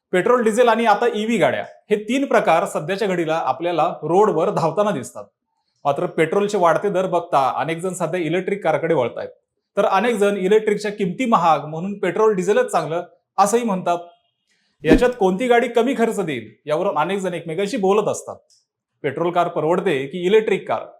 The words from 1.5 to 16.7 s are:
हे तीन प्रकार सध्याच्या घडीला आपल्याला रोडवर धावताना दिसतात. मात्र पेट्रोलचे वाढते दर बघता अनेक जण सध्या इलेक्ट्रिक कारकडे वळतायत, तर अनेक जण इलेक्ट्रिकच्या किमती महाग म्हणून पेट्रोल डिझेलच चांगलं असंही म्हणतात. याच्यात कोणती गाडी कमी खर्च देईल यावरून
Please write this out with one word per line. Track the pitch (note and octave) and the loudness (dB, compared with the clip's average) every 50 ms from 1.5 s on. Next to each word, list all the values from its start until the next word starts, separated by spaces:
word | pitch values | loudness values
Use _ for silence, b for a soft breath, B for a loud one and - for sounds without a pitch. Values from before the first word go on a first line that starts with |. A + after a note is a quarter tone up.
| A2+ G#2 G2 - - - _ _ | 2 -2 -6 -10 -16 -20 _ _
हे | G#3 G#3 G#3+ | -2 -2 -2
तीन | G#3 A#3+ C#4 C#4 | -4 -2 -2 -2
प्रकार | - A#3+ G#3+ - F3+ D#3+ E3 G3 | 2 2 2 4 4 2 2 2
सध्याच्या | F#3+ - F#3+ D#3 D3+ G3 G3 A3 G3 | -2 -4 -6 -4 -4 -4 -2 -2 -2
घडीला | F3+ F3 E3 D#3 D#3 | 0 -2 -2 -2 -2
आपल्याला | E3 - B2+ C3+ - E3+ F3 F3+ D#3 D3+ F3 - - | -2 -2 -2 -4 -2 -2 -2 0 0 0 0 -2 -6
रोडवर | D#3 D3+ E3+ F#3+ G#3+ G3+ D#3+ D#3 E3+ G#3+ | -4 2 4 4 4 4 2 0 0 0
धावताना | F3 D#3+ D#3 D#3+ D3+ G#3 G#3 G#3+ | 0 0 -2 0 0 0 -2 0
दिसतात. | F#3+ C3+ A2+ - - G#2+ G2+ _ _ _ _ _ _ _ _ _ _ _ _ | -2 -4 -8 -10 -14 -16 -18 _ _ _ _ _ _ _ _ _ _ _ _
मात्र | C#3+ C#3+ - - B3 | -2 -2 -2 -4 -4
पेट्रोलचे | - F3+ D#3+ D#3 G3 G3+ G#3 G3+ G#3+ G3 | 0 0 0 2 2 0 0 0 0 2
वाढते | F3 E3 D#3 D3+ - G3+ | 4 4 4 2 0 -2
दर | F3 F3+ F#3+ F3+ | -2 -2 -2 0
बघता | E3+ E3+ E3+ - - C#3+ C3+ B2+ - | -2 -4 -2 0 0 2 2 2 0
अनेक | - C3+ D3+ E3 E3 | -2 -4 -4 -6 -6
जण | E3+ F#3 F3+ | -6 -8 -4
सध्या | - F3+ D3+ E3 F3+ | -4 -4 -4 -4 -4
इलेक्ट्रिक | E3 D3+ E3 F#3+ F#3 G3 G3 G3 - | -4 -2 -2 -2 -2 -4 -6 -2 0
कारकडे | E3 B2+ A#2+ E3 E3 E3+ | 0 0 0 0 0 0
वळतायत, | C#3 A#2+ A#2 - G#2 G2+ - - _ _ _ _ _ _ _ _ | 0 0 -2 -4 -8 -12 -12 -14 _ _ _ _ _ _ _ _
तर | G3+ G3+ | 0 0
अनेक | - F#3+ F#3+ G#3+ B3 A#3+ | 2 2 2 2 2 0
जण | G3 G3+ G3+ G3+ | 2 0 0 0
इलेक्ट्रिकच्या | G3+ F#3 F#3 G#3+ G#3+ G#3 A3 G3+ G3+ - G#3+ | 0 0 2 2 2 4 2 -2 -2 -4 -6
किमती | G3+ - G3 F3 F3 - C4 | -4 -4 -4 -4 -2 -4 0
महाग | A#3 A3+ F3+ F3 E3+ D#3 C#3+ D3 | 2 2 2 4 2 2 2 0
म्हणून | D3+ D#3 D#3+ F3 G3 G#3 G3 | -6 -8 -8 -6 -8 -6 -2
पेट्रोल | - F3+ E3 G#3+ A3 A3 G#3+ | -2 -2 0 2 2 2 2
डिझेलच | F#3 F3+ F3+ A3 B3 A#3+ - | 2 0 0 2 2 0 0
चांगलं | G3+ F3+ D#3+ D3 D#3+ F3 - - _ _ _ _ _ - | -2 -2 -2 -2 -6 -6 -8 -10 _ _ _ _ _ 0
असंही | G3 G3+ A3 A#3+ B3 | 2 2 2 0 0
म्हणतात. | A3+ F#3+ F3+ - F3+ F3 E3+ - - _ _ _ _ _ _ _ _ _ _ _ _ _ _ D3+ | 0 -4 -2 -2 -2 -2 -4 -4 -14 _ _ _ _ _ _ _ _ _ _ _ _ _ _ 4
याच्यात | D#3 D#3+ D#3 A#3+ B3 | 4 4 6 6 2
कोणती | B3 - G3 F#3 F#3 F#3 B3+ A#3+ | 2 2 0 0 2 0 2 4
गाडी | A#3+ A#3 B3 A#3+ | 4 4 4 2
कमी | A#3+ A#3 A3+ C4 C4+ | 0 0 2 2 0
खर्च | G#3+ A#3 A3+ G#3 G3 | 0 0 -2 0 -4
देईल | F#3+ D#3 C#3 A#2+ G#2+ G#2+ - _ _ | -4 -4 -4 -6 -8 -12 -20 _ _
यावरून | D3 | -4